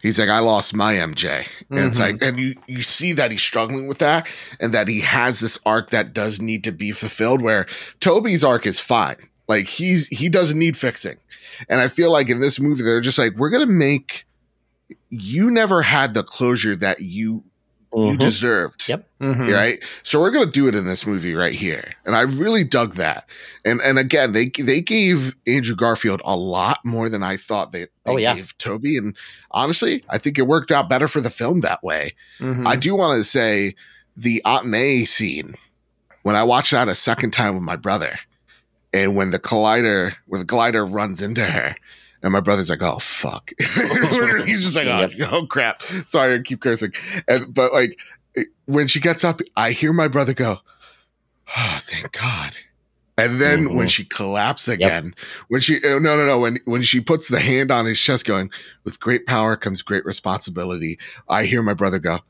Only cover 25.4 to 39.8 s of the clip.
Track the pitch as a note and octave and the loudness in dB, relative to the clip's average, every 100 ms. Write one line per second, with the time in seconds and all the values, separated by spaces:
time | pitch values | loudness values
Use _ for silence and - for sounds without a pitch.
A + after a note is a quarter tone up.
25.4 | - C3+ A#2 G#2 A#2 A2 A2 F#2+ - F#2+ | 0 0 0 0 0 2 -2 -2 -2 -2
26.4 | F#2 F2+ F#2+ - A#2+ A2+ A2+ G#2+ F#2+ F#2+ | -2 -2 0 -2 -4 -4 -4 -4 -4 -6
27.4 | - G#2 F2 F2+ F2 _ - C3 A2+ B2 | -4 -4 -4 -8 -12 _ -4 0 0 -2
28.4 | F#3+ - A#2 G#2+ C#3 C#3 G#2 G2+ - - | -8 -12 -8 -4 -2 -2 -4 -10 -20 -20
29.4 | _ G#2 C#3 E3+ A3+ B3 - A2 D3 C#3+ | _ -2 0 0 0 -2 -4 -4 -2 0
30.4 | B2+ D#3+ - D3 - C3 D3 D3+ A#2 - | 2 2 2 0 2 0 2 0 -4 -4
31.4 | A#2+ - G2 - F2+ D#2 D2 - - - | 0 0 0 -2 -4 -4 -4 -10 -20 -10
32.4 | B2+ B2+ B2 C3 D3+ G3 E3+ B2 G#2 C3 | -6 -2 0 2 0 2 2 2 0 0
33.4 | A2+ G#2 G2 - - - _ - A#2+ A2+ | 2 2 -2 -6 -20 -20 _ -6 -2 0
34.4 | - B2+ B2 A2 C3+ C3 A2 - G#2 C#2+ | 0 0 0 0 2 2 2 0 0 -4
35.4 | - - _ _ _ _ _ _ G#2 G#2 | -10 -16 _ _ _ _ _ _ 0 2
36.4 | A#2 B2 - C3+ A#2+ F#2 - A#2 A2+ - | 4 4 4 2 2 0 -2 -2 -2 0
37.4 | G#2+ F#2 E2+ F2 - F2+ D2 - - _ | 0 -2 -6 -6 -2 -2 -4 -8 -16 _
38.4 | _ _ _ _ _ G2 G2 G2 F#2+ F#2 | _ _ _ _ _ 0 2 2 0 -2
39.4 | - A2 G#2+ A#2 | 0 2 4 4